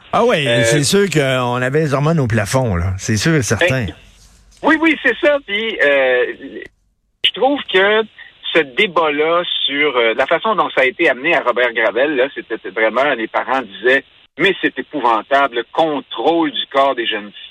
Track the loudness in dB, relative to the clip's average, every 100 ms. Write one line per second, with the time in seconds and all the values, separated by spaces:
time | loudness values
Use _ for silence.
0 | -4 0 2 2 2 2 2 2 2 2
1 | 2 2 0 0 0 0 0 0 0 0
2 | 0 2 0 0 0 0 0 0 -2 -4
3 | -2 -2 2 0 0 0 0 0 -4 -8
4 | -20 -20 -20 _ _ _ 0 2 2 0
5 | -2 0 2 0 -2 -6 -4 0 2 2
6 | 2 2 0 -4 -14 -16 -18 _ _ _
7 | _ _ -4 0 0 0 0 2 2 2
8 | -2 -8 -20 _ -4 -2 0 0 -2 0
9 | 0 0 0 0 -2 -2 -2 0 0 0
10 | 0 0 0 0 0 -2 -2 0 0 2
11 | 0 0 0 0 0 0 0 0 0 0
12 | 0 0 -2 -4 -10 -10 -8 -2 0 2
13 | 0 -2 -4 -4 -2 -4 -4 -4 2 2
14 | 0 _ _ -2 -2 0 -4 -6 -8 -2
15 | 0 0 2 0 2 -2 -4 0 0 -2
16 | -6 -4 0 2 0 -2 -4 0 0 0
17 | -4 -6 -8 -16 -8